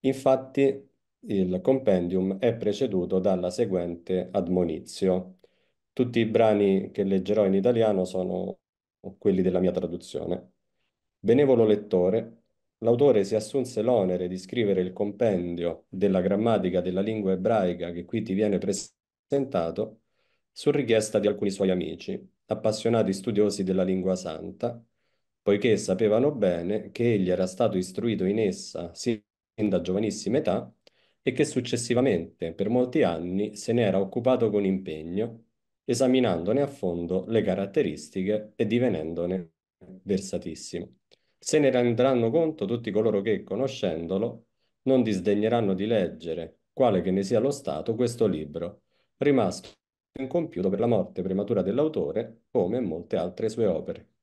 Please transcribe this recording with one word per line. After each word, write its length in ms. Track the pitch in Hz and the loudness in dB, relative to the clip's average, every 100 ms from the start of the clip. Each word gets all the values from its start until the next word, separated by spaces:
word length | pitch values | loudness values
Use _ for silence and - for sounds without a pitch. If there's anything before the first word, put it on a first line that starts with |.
Infatti 880 | 131 131 - 131 135 - 139 - - _ _ _ - | 0 0 2 2 0 2 2 0 -10 _ _ _ -4
il 340 | 98 92 92 | 0 0 0
compendium 760 | 92 135 131 92 87 92 95 98 | 2 2 4 2 2 0 0 0
è 140 | 120 113 | 0 0
preceduto 640 | 107 101 131 120 - 95 | -4 -2 -2 0 0 0
dalla 300 | 95 92 90 | 2 0 -2
seguente 800 | 90 113 92 87 85 - 92 90 | -2 -2 0 -2 -8 -4 -2 0
admonizio. 1040 | 101 87 92 87 78 - - 95 92 - - _ _ _ _ _ | -4 0 0 0 -2 -10 -2 0 0 -2 -18 _ _ _ _ _
Tutti 260 | - 123 120 | -4 -2 0
i 60 | 110 | 2
brani 680 | 110 110 104 101 95 95 | 4 4 6 4 4 0
che 120 | - | -4
leggerò 420 | 98 95 92 104 98 | 0 0 2 2 4
in 80 | |
italiano 500 | 98 107 120 110 113 110 | 4 2 4 2 2 0
sono 540 | 92 92 90 92 95 _ _ _ _ 95 - | -2 -4 -4 -6 -10 _ _ _ _ -18 -2
quelli 240 | 104 95 | 2 4
della 180 | 92 90 | 2 2
mia 120 | 92 | 2
traduzione. 800 | 87 85 87 - 76 82 90 - _ _ _ _ _ _ _ | 0 -4 -8 -10 -8 -4 -6 -8 _ _ _ _ _ _ _
Benevolo 460 | 101 123 143 123 110 | 2 4 6 6 6
lettore, 760 | 101 - 92 90 110 113 - _ _ _ _ | 4 2 2 2 0 -4 -16 _ _ _ _
l'autore 440 | 110 120 143 113 | 0 4 6 6
si 120 | 98 107 | 4 -2
assunse 460 | 104 139 120 123 | -2 -4 -2 -2
l'onere 460 | 113 120 92 90 90 | 2 2 2 0 -4
di 100 | 92 | -6
scrivere 440 | - 123 104 95 | -6 -2 2 2
il 120 | 90 | 0
compendio 920 | - 101 98 117 92 87 87 85 85 _ | -2 -6 0 0 2 -2 -4 -4 -6 _
della 320 | 95 98 95 | -2 2 2
grammatica 600 | 92 101 113 107 92 90 | 2 2 2 2 2 0
della 200 | 90 92 | 0 -2
lingua 300 | 104 110 98 | -2 -2 -2
ebraica 600 | 92 95 113 92 87 87 | 0 2 2 0 -2 -6
che 140 | 87 87 | -10 -6
qui 160 | 113 | -6
ti 120 | 113 | -2
viene 240 | 95 107 98 | 0 2 0
presentato 1400 | 98 95 - _ _ _ _ 139 135 92 82 82 - - _ _ _ _ _ | -2 -4 -6 _ _ _ _ -2 0 -2 -2 -4 -6 -8 _ _ _ _ _
su 180 | - - | -4 0
richiesta 480 | 139 120 110 107 107 | 0 2 2 2 0
di 80 | 101 | 0
alcuni 220 | 101 104 | 0 -4
suoi 200 | 95 98 | 0 0
amici, 480 | 92 80 80 - 95 - _ _ | 0 -2 -8 -8 -10 -10 _ _
appassionati 680 | 107 110 110 113 117 98 | -2 -2 0 0 2 2
studiosi 500 | 95 - 104 104 98 | 0 -2 2 2 2
della 200 | 95 95 | 0 0
lingua 320 | 92 95 92 92 | 0 0 0 -2
santa, 680 | 87 80 87 95 117 117 _ _ _ _ _ _ | -4 -10 -12 -6 -6 -6 _ _ _ _ _ _
poiché 360 | - 101 117 101 | 2 2 4 2
sapevano 540 | - 92 107 107 139 | 2 0 2 4 2
bene 600 | 143 98 85 85 107 - | 2 0 0 -2 -4 -6
che 220 | - 120 | -2 2
egli 160 | 107 92 | 2 2
era 180 | 90 92 | 0 0
stato 300 | - 117 92 | 0 0 0
istruito 480 | 90 - 117 104 92 | -4 -4 -2 0 0
in 140 | 107 | 2
essa 540 | 107 95 - 82 87 | 0 -2 -10 -10 -10
sin 280 | - - 110 _ _ _ - | -6 -4 -4 _ _ _ -4
da 260 | 107 92 | 0 0
giovanissima 560 | 85 92 110 - - - | 0 -2 -2 -4 -2 -2
età 360 | - 101 - _ - _ _ _ | 0 -2 -4 _ -20 _ _ _
e 100 | - | -6
che 140 | 127 143 | -2 -2
successivamente 1080 | - 120 117 - 120 131 92 85 _ 85 | -2 -4 -6 0 0 2 0 -4 _ -10
per 160 | 82 101 | -4 0
molti 340 | 123 127 156 | 0 0 2
anni 520 | 117 80 87 92 107 - | 2 0 -4 -2 -4 -6
se 160 | - | -2
ne 100 | 117 | 0
era 160 | 110 95 | 2 2
occupato 500 | 95 - 117 127 113 | 0 -2 0 2 2
con 160 | 104 98 | 2 0
impegno, 800 | 95 95 78 80 92 113 117 _ _ _ _ - | -2 -4 -10 -8 -4 -6 -8 _ _ _ _ -4
esaminandone 760 | 120 131 131 120 85 87 123 | 0 2 4 2 0 0 0
a 60 | 139 | -2
fondo 580 | - 95 85 85 92 98 | -4 -4 -4 -2 -4 0
le 140 | 113 | 0
caratteristiche 1120 | 95 92 98 - 123 76 - 95 95 107 107 _ | 0 -2 -2 -2 -2 -4 -10 -6 -2 -4 -6 _
e 120 | 110 | 0
divenendone 840 | 117 123 90 78 85 87 92 85 _ _ _ - 95 | 0 0 -2 -6 -4 -4 -4 -6 _ _ _ -20 -18
versatissimo. 920 | - 95 - 87 85 80 - 85 - _ _ _ _ _ | -4 -4 -2 -8 -8 -12 -12 -12 -12 _ _ _ _ _
Se 160 | - 151 | -2 2
ne 100 | 139 | 4
renderanno 600 | 123 120 117 127 127 113 | 4 2 4 2 4 2
conto 340 | 147 160 - 101 | 2 0 -2 -4
tutti 240 | 113 113 | -4 -2
coloro 300 | 98 110 101 | 0 2 2
che, 220 | 101 98 | 0 -2
conoscendolo, 1040 | - 101 131 - 98 80 85 95 113 110 _ _ _ _ | -2 -4 -4 -2 -4 -2 -4 -2 -4 -6 _ _ _ _
non 200 | - 131 | 2 2
disdegneranno 680 | 110 95 90 104 110 120 107 | 4 0 2 2 2 2 0
di 120 | 92 104 | 0 0
leggere, 720 | 113 85 - 85 80 80 _ _ | 0 0 -6 -8 -8 -8 _ _
quale 300 | - 127 95 | 0 2 4
che 100 | 92 | 2
ne 100 | 95 | 0
sia 180 | 95 113 | 2 2
lo 100 | 123 | 0
stato, 440 | 143 - 73 - 110 | -2 -6 -6 -4 -2
questo 320 | 123 - 110 | -2 2 0
libro, 560 | 90 78 78 85 - _ _ _ _ | 0 -6 -8 -10 -12 _ _ _ _
rimasto 520 | 143 135 98 - - - _ _ _ - | 2 4 2 -2 -14 -20 _ _ _ -10
incompiuto 500 | 131 175 165 87 92 | -4 -4 -4 -2 -2
per 100 | 98 | 0
la 60 | 117 | 0
morte 360 | 113 92 - | 0 -2 -6
prematura 380 | 92 95 101 104 | -4 -2 0 -2
dell'autore, 840 | 90 117 156 156 73 104 120 - _ | 0 0 0 -2 -4 -4 -6 -12 _
come 280 | 127 90 120 | -2 0 -2
molte 360 | 107 82 85 95 | -4 -6 -4 -4
altre 320 | 87 - 110 | -4 -4 -6
sue 160 | 110 107 | 0 0
opere. 440 | 80 - - - _ | 0 -4 -12 -14 _